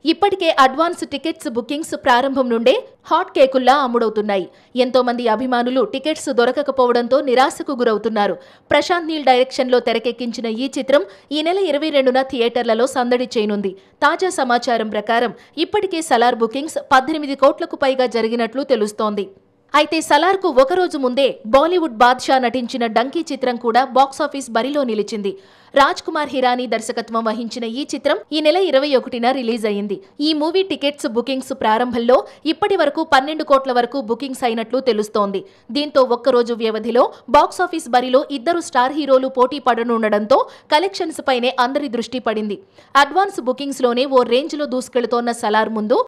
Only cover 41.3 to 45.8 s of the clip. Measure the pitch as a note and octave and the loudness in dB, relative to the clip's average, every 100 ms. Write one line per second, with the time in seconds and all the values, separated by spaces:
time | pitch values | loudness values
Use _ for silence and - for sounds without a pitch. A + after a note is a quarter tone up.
41.3 | B3+ B3 B3 B3 C#4 C#4+ A#3 A3 B3+ A#3+ | 0 0 0 0 -2 -4 -6 -6 -6 -4
42.3 | G#3+ G#3+ F#3+ _ _ _ C4+ C#4+ E4+ G4 | -4 -6 -8 _ _ _ 0 2 2 -2
43.3 | G4 B3 B3+ C#4 C4+ B3 A#3+ C#4 C4 A#3 | -2 -4 -4 -6 -2 -2 0 2 2 4
44.3 | A#3+ D#4 D4+ C#4+ B3+ B3 B3 A#3 A#3+ A#3+ | 0 0 -6 -4 -6 -2 -4 0 -2 -2
45.3 | A#3 A3 G#3+ A3 A3 | -4 0 0 0 -4